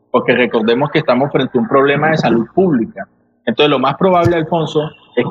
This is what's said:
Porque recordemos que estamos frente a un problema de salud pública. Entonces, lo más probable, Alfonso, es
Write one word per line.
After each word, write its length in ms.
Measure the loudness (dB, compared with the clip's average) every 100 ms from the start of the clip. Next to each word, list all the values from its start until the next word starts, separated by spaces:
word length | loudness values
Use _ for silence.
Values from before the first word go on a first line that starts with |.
| _
Porque 220 | -2 0
recordemos 560 | 0 0 0 0 0 0
que 80 | -2
estamos 320 | 0 0 0
frente 260 | -2 -2 -2
a 40 |
un 60 | 0
problema 440 | 2 2 2 0
de 60 | 0
salud 300 | 0 0 0
pública. 540 | 0 2 0 -2 -8 -18 _ _ _ -6
Entonces, 260 | 0 0
lo 80 | 2
más 160 | -2 0
probable, 400 | 0 2 2 0
Alfonso, 560 | -2 -2 -2 -4 -4 -10 _ -6
es 100 | 0